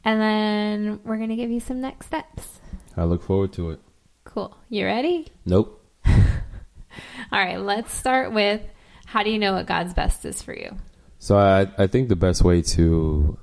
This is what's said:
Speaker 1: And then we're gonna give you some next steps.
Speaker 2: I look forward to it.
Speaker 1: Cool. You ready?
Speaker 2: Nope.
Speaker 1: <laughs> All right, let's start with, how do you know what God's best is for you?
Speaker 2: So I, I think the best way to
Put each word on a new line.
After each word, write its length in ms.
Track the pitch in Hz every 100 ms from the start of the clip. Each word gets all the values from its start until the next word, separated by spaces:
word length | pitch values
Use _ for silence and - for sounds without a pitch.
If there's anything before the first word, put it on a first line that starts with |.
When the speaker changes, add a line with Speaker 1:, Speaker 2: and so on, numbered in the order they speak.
Speaker 1:
And 160 | 220 220
then 800 | 214 214 214 208 208 208 208 214
we're 140 | 233 220
gonna 180 | 226 226
give 160 | 240
you 80 | 240
some 200 | - 254
next 280 | 262 - -
steps. 520 | 311 - - - - - - - -
Speaker 2:
I 60 |
look 180 | 85 87
forward 320 | - 95 95
to 180 | - 82
it. 100 | 78 _ _ _ _
Speaker 1:
Cool. 340 | - - - - _
You 160 | 214 190
ready? 420 | 214 302 349 302 _ -
Speaker 2:
Nope. 340 | 92 113 - _
Speaker 1:
<laughs> 140 | _ -
All 120 | - - - - - - - - - - 262 220
right, 280 | 208 185 185
let's 340 | 202 208 226
start 380 | - 254 262 262
with, 300 | 214 202 214 - - _ - -
how 160 | 220
do 80 | 208
you 80 | 220
know 160 | 202
what 140 | 185 -
God's 260 | 170 175
best 320 | 180 - - -
is 160 | -
for 140 | - -
you? 200 | - 190 - _ - -
Speaker 2:
So 180 | - 101
I, 300 | 98 98 98 -
I 80 | 98
think 240 | 123 127
the 60 | 92
best 280 | 92 85
way 200 | 90 87
to 760 | 80 - 82 82 78 76 73 -